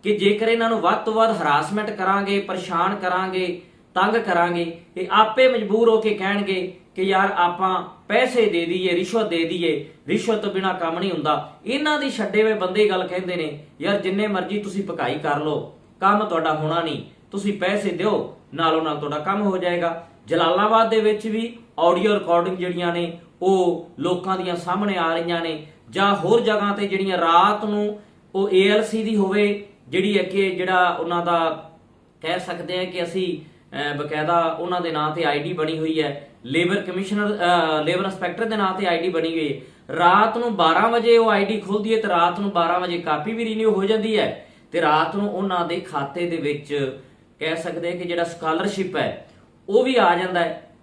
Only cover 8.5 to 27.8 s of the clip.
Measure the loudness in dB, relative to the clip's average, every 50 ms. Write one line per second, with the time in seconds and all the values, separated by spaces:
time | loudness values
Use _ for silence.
8.5 | 2 0 -2 -2 -2 -2 0 0 0 0 -2 0 -2 -2 0 0 0 -2 -2 -2
9.5 | -2 -2 0 0 -2 -2 -6 -12 -18 -18 _ -2 -2 -2 0 0 -2 0 -2 -2
10.5 | -4 -2 -2 -2 -2 -2 -4 -4 -2 -2 -2 -2 -2 -2 0 0 0 0 -2 -10
11.5 | -18 -12 -6 -4 -4 -2 0 0 -2 0 -2 -4 -4 -4 -4 0 2 2 2 2
12.5 | 2 0 -2 -2 2 2 2 4 2 0 -2 -4 -4 -6 -4 -4 -4 -4 -4 -6
13.5 | -8 -12 -16 -20 -14 -6 -2 -2 -2 0 -2 -2 -2 0 -2 0 -2 -2 -2 -2
14.5 | -4 -4 -4 -4 -6 -6 -4 -4 -4 -4 -2 -2 -4 -2 -2 -2 -2 -2 -2 -2
15.5 | -4 -4 -6 -10 -16 -20 -20 _ -10 _ 2 2 2 2 0 0 -2 0 0 0
16.5 | 0 0 -2 -2 -2 -2 -2 -2 -6 -6 -8 -14 -20 _ _ _ -8 -4 -2 -2
17.5 | -2 0 0 0 0 0 -2 -2 -4 -2 0 0 0 0 -2 -4 -12 -18 -20 _
18.5 | -4 0 0 2 2 2 0 -2 -4 -4 -4 -4 -4 -4 -2 -2 -2 0 0 0
19.5 | 0 0 0 0 0 0 0 -2 -4 -6 -12 -18 -20 -20 -6 -2 0 2 2 2
20.5 | 4 2 4 4 4 4 4 4 2 4 4 2 2 0 -2 -4 -4 -4 -4 -6
21.5 | -10 -14 -20 _ _ 2 4 4 4 4 2 2 2 2 2 2 2 2 2 0
22.5 | -4 -4 -4 -4 -4 -2 -2 -2 -2 -2 -4 -4 -6 -12 -18 -20 _ _ 2 2
23.5 | 4 4 4 2 0 -2 -8 -14 -10 -4 -2 -2 -2 -2 -2 -4 -4 -2 -2 -4
24.5 | -4 -4 -4 -4 -2 -2 0 0 0 0 0 0 0 -2 -2 -2 -2 -2 -2 -4
25.5 | -6 -8 -10 -16 -20 -20 _ -8 -2 2 2 2 2 2 2 4 4 4 4 2
26.5 | 2 2 0 0 0 -2 -2 -2 0 -2 0 0 0 2 2 4 6 6 6 6
27.5 | 2 0 -2 -2 -2 0